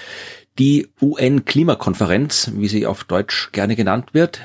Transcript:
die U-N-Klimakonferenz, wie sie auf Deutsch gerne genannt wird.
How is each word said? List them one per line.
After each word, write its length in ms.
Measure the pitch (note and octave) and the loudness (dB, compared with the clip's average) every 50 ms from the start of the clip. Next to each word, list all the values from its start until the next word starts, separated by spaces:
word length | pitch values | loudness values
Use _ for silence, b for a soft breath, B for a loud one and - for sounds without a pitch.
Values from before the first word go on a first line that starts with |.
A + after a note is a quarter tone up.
| B B B B B B B B B B _ - | B B B B B B B B B B _ 2
die 300 | C3+ C#3 C#3+ D3 - - _ - | 4 4 4 2 0 -2 _ 0
U-N-Klimakonferenz, 1500 | C3+ C#3+ D3+ - C3 B2+ C#3+ C3+ - - - C#3 E3+ E3+ C3 - - - F2+ - G#2+ E2+ F2+ G#2+ C#3+ D3+ - - - A2+ G#2+ | 0 0 0 2 2 2 2 2 0 0 0 2 2 2 0 0 0 -4 0 0 0 2 2 2 0 0 -2 -2 -2 -2 -4
wie 140 | G#2 G#2 G2+ | -4 -2 0
sie 160 | G#2+ G#2+ A2 | 0 0 0
auf 180 | - F#2+ - - | -2 -4 -6 -6
Deutsch 480 | - F2 F#2 G#2 - - - - - - | -2 -2 -2 -2 -2 -4 -6 -6 -6 -4
gerne 220 | G#2 G2 G2+ A2+ | -2 0 0 0
genannt 380 | A2+ G#2+ F#2+ G2 A#2+ B2 - - | 0 0 0 0 -2 -4 -2 2
wird. 300 | D#3 E3+ E3+ - - - | 2 2 2 0 -8 -16